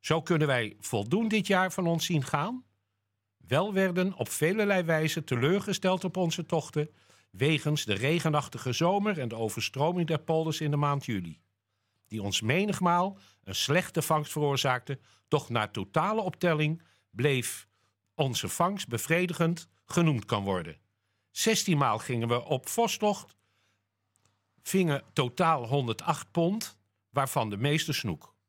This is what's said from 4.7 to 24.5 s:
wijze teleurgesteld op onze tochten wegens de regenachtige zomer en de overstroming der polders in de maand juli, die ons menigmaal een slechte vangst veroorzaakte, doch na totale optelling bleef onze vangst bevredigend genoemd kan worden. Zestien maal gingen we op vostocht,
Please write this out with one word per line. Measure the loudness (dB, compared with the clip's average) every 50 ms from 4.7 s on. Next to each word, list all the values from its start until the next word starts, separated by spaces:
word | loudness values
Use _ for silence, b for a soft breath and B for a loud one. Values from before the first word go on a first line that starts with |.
| 2 2
wijze | 2 2 2 2 2 0 -2 -4 -4
teleurgesteld | -2 0 2 2 2 2 2 0 -2 -4 0 0 0 0 0 -2
op | -4 -2
onze | -2 -2 -2 -2 -4 -4
tochten | -2 -2 -2 -2 -2 -4 -4 -4 -4 b b b b b b b b
wegens | -4 0 2 2 2 2 0 0 -2 0 0
de | -2 -2
regenachtige | 0 2 0 0 2 2 2 0 0 -2 -2 -10 -8 -6 -4
zomer | -2 0 2 2 2 2 0 0 -2 -2
en | -4 -6
de | -4
overstroming | -2 -4 -2 -2 -4 -6 -6 -2 0 0 0 2 0 0 0
der | -2 -4
polders | 0 0 0 0 2 0 -2 -2
in | -2 0
de | 0
maand | 2 2 2 0 -2 -2
juli, | -2 -4 -2 -4 -6 -12 _ _ _ _ _ _ _ _ _ _ _ _ _ _
die | _ -10 -6
ons | -4 -2 -4 -2
menigmaal | 0 2 2 2 2 0 -2 0 2 2 2 2 0 -2 -4 B B B B B B
een | -8 -6
slechte | -4 0 2 2 0 0 0 -4 -4
vangst | 0 2 0 0 0 -2
veroorzaakte, | -4 -2 0 0 0 2 2 0 0 0 -2 -8 -10 -10 b b b b b b
doch | 0 0 0 0
na | 0 0 0 0
totale | -2 -6 -8 0 0 0 0 2 0 -2
optelling | -2 -4 -4 0 2 2 2 4 2 0 0 -4 b b b b b b
bleef | _ 0 2 2 2 2 -2 -4 -8 -10 -14 _ _ _ _ _ _ _ _ _ _
onze | -2 -2 0 0 -2 -4 -4
vangst | 0 2 2 0 0 -4 -6 -6
bevredigend | -6 -6 0 0 0 2 2 -2 0 0 2 0 0 -2 -8 _ _ _ _
genoemd | _ 0 4 4 4 4 2 0
kan | 0 -2 0 0
worden. | 0 -2 -2 -2 -6 -12 -16 _ _ _ _ _ _ _ _ _ _
Zestien | _ -2 0 2 2 2 2 2 2 4
maal | 4 2 2 -2
gingen | -2 -4 -2 -2 0 0
we | 0 0 0
op | -2 -2 -2 -2 -4
vostocht, | 0 0 0 0 0 0 0 0 0 0 -6 -18 _ _ _ _ _ _ _ _ _ _ _ _ _ _ _ _ _ _ _ _ _ _ _ _